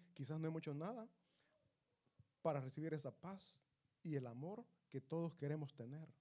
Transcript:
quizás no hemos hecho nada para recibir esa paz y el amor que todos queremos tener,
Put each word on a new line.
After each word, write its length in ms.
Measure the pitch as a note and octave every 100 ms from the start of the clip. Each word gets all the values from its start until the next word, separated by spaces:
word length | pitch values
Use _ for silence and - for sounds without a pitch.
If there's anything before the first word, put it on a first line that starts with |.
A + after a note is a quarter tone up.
| -
quizás 260 | - C3+ D#3
no 80 | D#3+
hemos 120 | D#3+
hecho 140 | D#3+
nada 360 | C#3+ F3 A#3+ A3+ - _ _ _ _ _ _ _ _ _ - - _
para 200 | E3 C#3+
recibir 320 | B2+ D3+ D#3+
esa 180 | D#3 C3+
paz 460 | - F3+ G3 - - _ _ _ _
y 140 | E3+ C#3+
el 120 | B2
amor 380 | A#2 D#3+ A3 A#3+ _ _
que 120 | C3+
todos 340 | - E3 E3+ -
queremos 380 | C#3+ D#3 C#3 -
tener, 320 | A#2 D3 D#3+ -